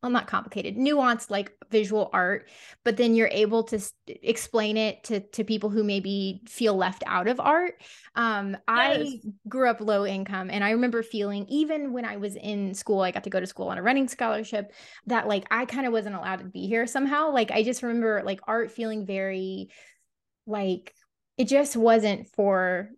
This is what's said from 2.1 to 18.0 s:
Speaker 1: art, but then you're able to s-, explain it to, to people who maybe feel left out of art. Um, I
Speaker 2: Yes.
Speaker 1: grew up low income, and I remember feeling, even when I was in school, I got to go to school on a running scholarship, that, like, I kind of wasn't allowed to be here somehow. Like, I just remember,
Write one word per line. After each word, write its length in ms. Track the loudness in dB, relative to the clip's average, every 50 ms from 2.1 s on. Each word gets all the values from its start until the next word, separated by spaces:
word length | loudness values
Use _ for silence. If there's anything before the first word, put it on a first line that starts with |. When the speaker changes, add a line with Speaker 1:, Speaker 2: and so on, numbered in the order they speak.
| 2
Speaker 1:
art, 360 | 2 2 2 0 -2 -4 -12 -20 -20 -20 -20 -20 _ _
but 120 | -2 2
then 180 | 4 4 4 6
you're 140 | 6 4 4 4
able 320 | 4 2 4 4 2 0
to 120 | 0 -2
s-, 160 | -6 -6 -6 -14 _ _
explain 680 | -16 -16 -10 -2 -2 0 0 -2 -2 0 0 2 2 2
it 260 | 0 0 0 -2 -6 _
to, 160 | -4 -4 -4
to 240 | -4 -6 -6 -6 -2
people 260 | -2 -2 0 0 0
who 120 | 0 0 0
maybe 580 | 2 0 0 -2 -2 -4 -2 -2 -4 -6 -8 -12
feel 280 | -16 -6 0 2 2 2
left 280 | 2 0 0 -2 -4 -6
out 200 | -2 -2 0 0 0
of 100 | 0 0
art. 400 | 2 4 4 4 2 0 -4 _ -18 -20 -20 -20 -20 -10 _
Um, 420 | -2 0 0 0 -2 -4 -4 -6 -6 _ 0
I 260 | 2 2 4 4 2
Speaker 2:
Yes. 300 | 0 0 -4 -6 -10 -12 -14 -14 -14 _ -8
Speaker 1:
grew 200 | -2 2 2 2
up 120 | 2 2
low 240 | 0 0 2 2 2
income, 440 | 0 -2 -4 -6 -6 -6 -6 -6 -4
and 120 | -4 -2 0
I 60 | 2 2
remember 300 | 2 2 2 2 0 -2
feeling, 440 | -2 -4 -4 -2 -2 -2 -4 -6 -2
even 440 | 0 0 0 0 0 -4 -4 -4 -6
when 120 | -6 -6
I 120 | -6 -6 -6
was 180 | -6 -8 -8
in 380 | -8 -8 -6 -4 -4 -4 -4 -4
school, 260 | -8 -2 0 2 2
I 120 | 2 2 0
got 120 | -2 -6
to 60 | -2
go 100 | -2 -2
to 60 | -2
school 220 | -2 -6 -6 -6 -6
on 100 | -4 -2
a 40 | 0
running 260 | 2 2 2 2 0
scholarship, 640 | -2 -4 -2 -2 -2 -2 -4 -4 -6 -6 -6 -6 -14 -20 -20 -20 -20 -16 _
that, 200 | -2 -2 0 0
like, 200 | 0 -2 -2 0 -2
I 140 | -2 -2 -2
kind 220 | -2 -4 -4 -2
of 60 | 0 0
wasn't 240 | 0 -2 -2 -8
allowed 240 | -8 -6 -6 -6 -6
to 40 | -8
be 220 | -10 -10 -8 -4
here 200 | -2 0 0 0
somehow. 460 | 0 -2 -2 0 0 2 2 0 2 2
Like, 180 | 2 0 2
I 120 | 2 0 2
just 200 | 0 0 -2 -2
remember, 400 | -2 -2 0